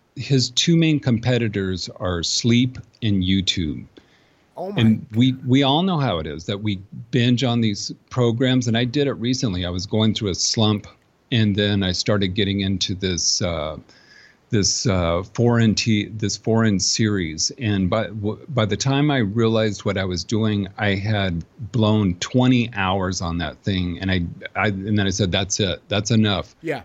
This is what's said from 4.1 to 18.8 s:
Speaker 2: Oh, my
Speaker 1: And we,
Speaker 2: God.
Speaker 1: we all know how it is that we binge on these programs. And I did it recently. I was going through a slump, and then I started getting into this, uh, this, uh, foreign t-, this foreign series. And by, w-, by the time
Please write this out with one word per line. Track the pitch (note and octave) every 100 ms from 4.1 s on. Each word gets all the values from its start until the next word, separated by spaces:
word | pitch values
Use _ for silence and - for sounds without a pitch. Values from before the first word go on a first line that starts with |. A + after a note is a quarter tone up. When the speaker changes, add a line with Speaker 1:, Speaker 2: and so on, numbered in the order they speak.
| _ _ _ _ -
Speaker 2:
Oh, | F#3
my | G#3
Speaker 1:
And | A2+ A2 -
we, | G#2+ C3
Speaker 2:
God. | C3 C3
Speaker 1:
we | C3
all | C#3 C#3+
know | F#3+ E3
how | C3+ F2
it | D#2
is | D2 E2
that | G2+
we | G#2+ F#2+ F#2+ B2+ A#2+
binge | B2+ A#2+ B2
on | C3 A#2
these | A2 G2+ - - _
programs. | - A#2+ A#2 B2+ B2+ A#2
And | A2+
I | B2
did | C#3 C#3
it |
recently. | F2+ A#2 B2+ B2+ F2+ F2
I |
was | F2+ G2
going | G#2+ A2 G#2+
through | G#2+
a | E2
slump, | - - G#2+ G#2+ - - _ _ _
and | A#2+ G#2+ G2+
then | G#2 G#2
I | F#2
started | F2+ - G#2+ G2
getting | F#2 G2 G2+
into | G2 F#2+ - F#2+
this, | F#2+ F2 - -
uh, | F#2 E2 D2+ D#2 - - _ - - _ _
this, | G#2+ F2+ - B2+
uh, | F#2+ E2+ E2+ F#2
foreign | - A#2 A#2 A2+
t-, | F#2+ - G#2+ G2+
this | G#2+ G#2 -
foreign | - A2+ A2+ G2
series. | F#2 - A2+ G#2 E2 D#2 - -
And | A2 G2+ F#2
by, | A2
w-, | G2 G#2+ G2+ - -
by | B2+ G#2+
the |
time | G2+